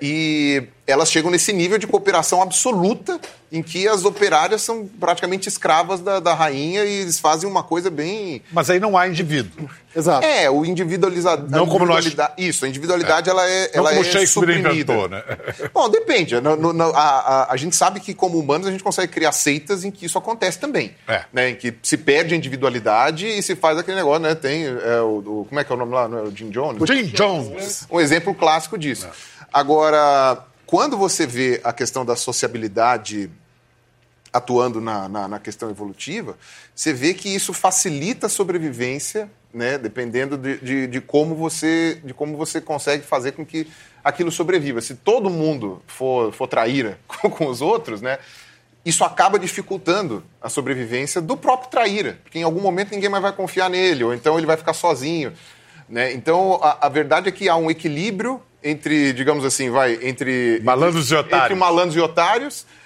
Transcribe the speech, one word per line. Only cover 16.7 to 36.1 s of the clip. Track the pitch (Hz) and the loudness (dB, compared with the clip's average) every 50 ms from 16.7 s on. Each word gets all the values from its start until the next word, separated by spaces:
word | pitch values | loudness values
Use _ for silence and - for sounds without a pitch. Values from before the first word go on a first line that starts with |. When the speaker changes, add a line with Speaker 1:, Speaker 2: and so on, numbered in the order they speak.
| 165 | 2
Speaker 1:
no, | 165 165 165 156 | 2 2 2 4
a, | 139 | 4
a, | 151 151 135 131 - 131 135 135 131 - 131 | 4 4 4 2 2 2 2 2 2 2 0
a | 131 | -4
gente | 139 180 175 | -4 -2 0
sabe | - 175 180 202 202 | 2 2 2 2 -2
que, | - - 190 | -10 -10 -4
como | - - 185 170 165 | -2 -2 0 0 0
humanos, | 151 135 143 160 185 | 0 0 0 0 0
a | 196 | -4
gente | 190 190 - | -6 -4 -4
consegue | 202 - - 185 175 - | -4 -2 -2 -2 -2 -2
criar | 170 160 151 139 | 0 0 2 2
seitas | - - 147 143 151 151 - 202 190 175 | 2 0 0 0 -2 -2 -4 -6 -4 -4
em | 202 | -8
que | 196 - - | -10 -10 -8
isso | 170 - | -4 -4
acontece | 190 185 - 233 233 202 185 170 - | -4 -4 -4 -4 -2 -2 -2 -2 -4
também, | - 294 269 185 131 98 - _ - | -6 -4 -2 -2 -4 -4 -8 _ -6
Speaker 2:
É. | - 113 95 - - | -4 -4 -4 -4 -4
Speaker 1:
né? | - 127 127 127 | -2 0 0 0
Em | 120 | 0
que | 104 - 120 117 - - | -4 -6 -8 -8 -6 -4
se | - - 143 | -2 -2 0
perde | - - 143 151 170 165 175 | 2 4 4 4 4 2 0
a | |
individualidade | 165 135 131 131 135 127 135 123 123 104 113 104 110 127 151 160 156 190 | -2 -2 -4 -6 -2 0 0 0 0 0 2 4 4 4 2 0 -2 -4
e | 226 220 202 190 | -4 -4 -4 -4
se | - 185 | -4 -4
faz | - - 160 156 | 0 2 2 2
aquele | 160 175 190 190 190 | 2 -2 -4 -2 0
negócio, | 180 143 143 165 | 2 2 2 2
né? | 165 156 160 | 2 0 -2
Tem, | 156 - 135 143 160 165 | 0 -2 -4 -2 -2 -4
é, | 139 123 123 92 117 117 117 113 | -4 -6 -4 -2 0 0 2 2
o, | 110 107 104 101 104 107 107 101 | 2 0 -2 -4 -6 -8 -8 -8
o, | |
como | 98 135 147 | -6 -4 -4
é | 139 | -2
que | - | -2
é | 131 | -2
o | 123 | -4
nome | 123 117 123 | -4 -2 0
lá? | 127 120 110 | 0 0 -2
Não | 117 117 | -2 -6
é | 107 | -6
o | 104 101 | -8 -8
Jim | 101 113 110 | -10 -12 -10
Jones? | 98 117 139 156 123 104 165 - | -6 -4 -4 -4 -2 -2 0 0
Speaker 2:
Jim | 262 269 233 165 | 2 0 0 -2
Jones. | 110 - 202 202 185 160 127 107 98 - 196 202 202 - - - | 0 0 0 2 0 -2 -4 -6 -8 -8 -8 -8 -8 -10 -8 -4
Speaker 1:
Um | - 170 | 0 2
exemplo | 165 147 156 170 170 196 196 | 4 4 4 2 0 -2 -2
clássico | - 180 156 156 165 160 - - 202 | 2 2 2 2 2 0 -4 -8 -6
disso. | 151 147 120 - - | -4 -4 -6 -6 -8
Speaker 2:
É. | 87 78 - - - - - - - | -14 -16 -18 -20 -20 -20 -20 -10 0
Speaker 1:
Agora, | - 139 143 139 151 151 151 156 151 151 151 147 143 139 135 131 123 120 - _ _ _ _ | 2 2 4 4 4 4 6 6 6 6 6 6 6 4 4 4 2 0 -4 _ _ _ _
quando | - - 175 247 302 277 208 | 0 2 2 2 2 0 0
você | 196 185 - - 170 | 0 0 0 0 -2
vê | 131 120 120 131 127 123 113 - | -2 -2 -2 0 0 0 -2 -2
a | 120 135 | -4 -4
questão | - 127 113 - 135 127 | -4 -4 -4 -4 -4 -2
da | 117 120 | -2 -2
sociabilidade | 117 - - 123 - - 120 110 120 110 110 95 113 113 120 123 117 107 104 107 104 98 87 78 - _ _ _ _ _ _ _ _ _ _ _ _ _ _ _ _ _ - - | -2 -2 -6 -4 -4 -4 -4 -4 -4 -8 -4 0 2 2 2 2 0 -2 -8 -8 -8 -8 -8 -10 -18 _ _ _ _ _ _ _ _ _ _ _ _ _ _ _ _ _ -2 -2
atuando | 123 - - 123 123 123 123 113 110 | -2 -2 2 2 2 2 2 0 -4
na, | 113 113 110 101 95 95 | -6 -4 -6 -6 -6 -6
na, | 98 107 98 95 | -8 -8 -8 -8
na | 104 104 | -8 -10
questão | - 110 104 - 117 113 | -12 -12 -12 -10 -10 -10
evolutiva, | 104 98 104 101 92 - - - | -10 -10 -12 -14 -12 -12 -12 -10